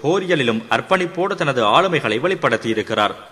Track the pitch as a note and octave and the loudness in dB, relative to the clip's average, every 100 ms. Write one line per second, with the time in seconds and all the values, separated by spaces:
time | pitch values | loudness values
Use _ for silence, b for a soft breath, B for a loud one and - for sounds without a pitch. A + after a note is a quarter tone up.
0 | C#3 F#3+ F#3+ E3 A#2+ A2+ A2+ A#2 B2+ F#3 | -2 0 0 0 0 0 0 -2 2 0
1 | F3 E3+ F#3+ G3+ D#3+ B2+ G#2+ B2 F#3+ D#3 | 0 -2 -2 -2 -2 2 4 4 4 0
2 | A#2+ A2 E3 F#3+ C#3 A2 A#2 G#2+ G2+ G#2+ | 0 -2 -2 0 0 0 -2 -4 -2 0
3 | G#2 - - | 0 -2 -16